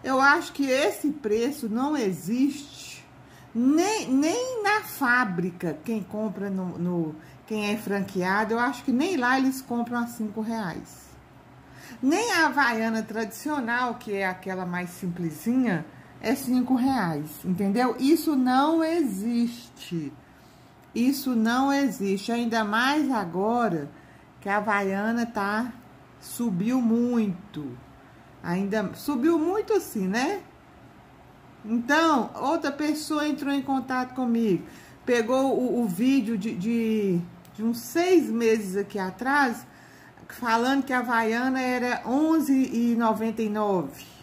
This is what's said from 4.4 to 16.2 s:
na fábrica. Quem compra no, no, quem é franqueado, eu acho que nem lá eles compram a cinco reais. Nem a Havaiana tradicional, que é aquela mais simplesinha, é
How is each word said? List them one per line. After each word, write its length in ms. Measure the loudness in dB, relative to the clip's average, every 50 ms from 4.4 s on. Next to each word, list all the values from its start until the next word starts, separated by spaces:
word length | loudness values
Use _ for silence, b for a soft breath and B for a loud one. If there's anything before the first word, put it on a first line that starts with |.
| -2 -4 -4 -2 0
na 180 | 2 0 0
fábrica. 960 | -2 -6 -6 -2 0 2 4 2 2 0 0 -2 -2 -4 -4 -4 -6 -6 -6 -6 -6
Quem 180 | -6 -4 -4 -6
compra 460 | -6 -6 -4 -4 -4 -4 -4 -6 -4
no, 280 | -4 -4 -4 -6 -6
no, 380 | -4 -4 -2 0 -2 -2 -4 -6 B B B B B B
quem 240 | -6 -4 -2 -2 -2
é 60 | -2
franqueado, 760 | -4 -2 -2 -2 -2 -2 -2 -2 -2 0 2 2 0 0 0 0
eu 60 | 0
acho 240 | 0 -2 -2 -4 -2
que 80 | -2
nem 240 | 0 2 2 0 0
lá 220 | 0 2 2 2 2
eles 220 | 2 0 0 -2
compram 360 | -6 -6 -4 -4 -4 -2 -2
a 100 | -4 -4
cinco 340 | -4 -6 -6 -6 -6 -4 -6
reais. 680 | -6 -4 -4 -4 -4 -4 -6 -6 -10 -14 -18 -20 -20 -20 -20 -20 -20 -20 -20 -20 -20 -20 -20 -20 -20 B B B B B -12 B
Nem 300 | 0 2 2 2 0 0
a 160 | 2 4 2
Havaiana 560 | 4 4 2 2 2 2 0 0 0 0 -2 -4
tradicional, 920 | -4 -4 -6 -6 -6 -8 -8 -4 -4 -2 -2 -2 -2 -2 -2 -2 -2 -4
que 180 | -8 -6 -6 -4
é 120 | -2 -2
aquela 400 | -2 -4 -6 -8 -8 -6 -6 -6
mais 240 | -4 -4 -6 -6 -8
simplesinha, 960 | -10 -8 -6 -6 -4 -4 -4 -6 -6 -4 -2 0 2 2 2 2 0 -2 -4 B B B B B B
é 140 | B